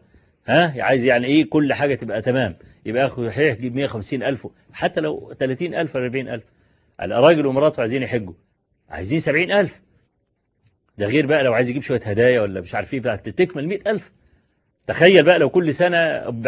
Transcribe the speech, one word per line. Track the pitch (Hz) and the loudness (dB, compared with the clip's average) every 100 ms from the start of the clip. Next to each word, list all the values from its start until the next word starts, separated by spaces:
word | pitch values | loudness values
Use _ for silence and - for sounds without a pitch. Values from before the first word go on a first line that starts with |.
| _ _ _ _ - | _ _ _ _ 0
ها؟ | 147 175 131 | 2 2 0
عايز | 104 131 | 0 2
يعني | 127 120 123 | 2 2 2
إيه؟ | 151 147 | 2 2
كل | 156 143 | 2 0
حاجة | 120 143 | 0 -2
تبقى | 127 117 107 | -2 -6 -4
تمام، | 123 127 107 - - _ - | -2 0 -2 -6 -18 _ -6
يبقى | 120 135 | -2 -2
أخو | 120 | -2
يحج | 117 104 151 107 123 | -6 0 0 -2 -6
بمية | 127 | -4
وخمسين | 135 113 98 131 | -6 -6 -8 -6
ألف، | 120 135 - _ _ | -4 -6 -10 _ _
حتى | - 175 175 | -6 -4 -2
لو | 156 - - | -6 -6 -10
تلاتين | - 131 131 175 | -6 -4 -4 -6
ألف | 160 160 135 | -4 -4 -4
ولا | |
أربعين | 127 131 117 | -4 -6 -8
ألف. | 117 - _ _ _ _ - | -10 -14 _ _ _ _ -10
الراجل | 92 113 147 165 139 | -4 4 6 6 2
ومراته | 131 151 147 | 2 0 0
عايزين | 113 131 | -4 -4
يحجوا، | 117 120 92 - _ _ _ _ _ | -4 -6 -6 -14 _ _ _ _ _
عايزين | 78 92 156 | -10 -4 -2
سبعين | 160 147 180 | 0 0 0
ألف. | 202 180 - _ _ _ _ _ _ _ _ _ _ _ - | 0 0 -4 _ _ _ _ _ _ _ _ _ _ _ -6
ده | 101 | -2
غير | 139 139 | 0 2
بقى | 151 | 2
لو | 131 | 2
عايز | 117 123 | 2 0
يجيب | 135 | -2
شوية | - 123 | -4 -4
هدايا | 107 104 127 123 | -2 2 4 4
ولا | 101 92 | 0 -4
مش | 87 | -8
عارف | 107 - | -8 -6
إيه، | 135 | -6
بقى | 117 101 | -4 -6
تكمل | 117 101 180 151 156 | -4 -2 -2 -2 -6
مية | 202 202 | -6 -4
ألف. | 214 - _ _ _ _ _ _ _ - | -4 -6 _ _ _ _ _ _ _ -6
تخيل | 110 175 185 | 4 6 8
بقى | 151 170 | 6 6
لو | 139 | 4
كل | 180 160 | 2 0
سنة | 135 175 170 160 135 - 117 | 2 2 2 0 -2 -6 -4